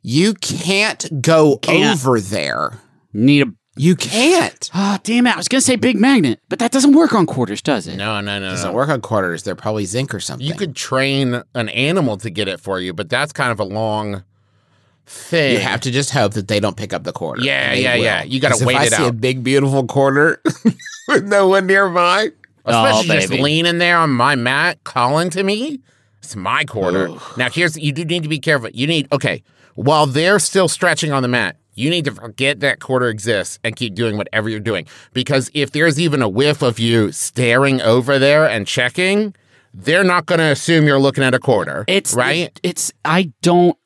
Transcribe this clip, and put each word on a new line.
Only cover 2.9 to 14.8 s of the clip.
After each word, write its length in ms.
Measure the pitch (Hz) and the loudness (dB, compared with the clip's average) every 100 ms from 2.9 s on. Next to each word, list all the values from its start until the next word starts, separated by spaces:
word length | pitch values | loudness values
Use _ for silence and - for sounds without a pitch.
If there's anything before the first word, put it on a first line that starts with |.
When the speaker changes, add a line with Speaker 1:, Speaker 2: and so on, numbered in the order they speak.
| _ _ | _ _
Speaker 2:
Need 300 | 104 127 143 135 | 0 4 4 2
a 40 | - _ - | -4 _ -2
Speaker 1:
You 180 | 156 180 | 0 2
can't. 720 | - 214 277 370 - - - | -2 0 4 4 0 -6 -8
Speaker 2:
Ah, 240 | 175 196 196 | -2 -2 -2
damn 220 | - 233 247 | 0 2 2
it. 80 | |
I 20 | 180 | 0
was 100 | 170 | 0
gonna 140 | 262 | 0
say 160 | 262 247 | 2 2
big 220 | 247 208 | 0 2
magnet, 400 | 247 269 143 107 _ | 4 4 2 -2 _
but 100 | 190 | -4
that 140 | 240 | 0
doesn't 200 | 269 277 | 4 6
work 220 | 285 330 | 6 6
on 100 | 220 165 | 2 0
quarters, 360 | 139 113 104 | 0 -4 -2
does 240 | 147 123 82 | -2 -2 -4
it? 100 | 78 | -8
Speaker 3:
No, 240 | 104 107 | -6 -6
no, 180 | 101 101 | -6 -8
no, 60 | 95 | -6
Speaker 1:
It 40 | |
doesn't 200 | 90 90 | -6 -4
Speaker 3:
no. 60 | 107 | -2
Speaker 1:
work 120 | 139 | -2
on 120 | 139 | -2
quarters. 420 | - 107 92 85 | -2 -2 -2 -4
They're 100 | 101 | -6
probably 300 | 87 107 107 | -6 -4 -4
zinc 280 | 92 113 135 | -4 -4 -4
or 80 | 101 | -8
something. 260 | - 127 139 | -10 -8 -8
Speaker 3:
You 80 | |
could 200 | 165 190 | -6 -6
train 680 | - - 131 135 139 131 123 - | -8 -6 -2 0 0 -2 -4 -6
an 140 | 127 110 | -8 -6
animal 480 | 113 139 190 135 104 | -2 0 0 0 -4
to 120 | 117 | -8
get 180 | 87 98 | -6 -6
it 120 | 90 | -6
for 200 | - 95 | -6 -6
you, 120 | 90 | -6
but 160 | 85 85 | -8 -4
that's 240 | 123 151 | -4 -4
kind 200 | - 127 | -4 -4
of 80 | 107 | -2
a 40 | |
long 600 | 98 107 110 107 107 98 - _ _ _ _ _ | -6 -4 -4 -4 -6 -8 -12 _ _ _ _ _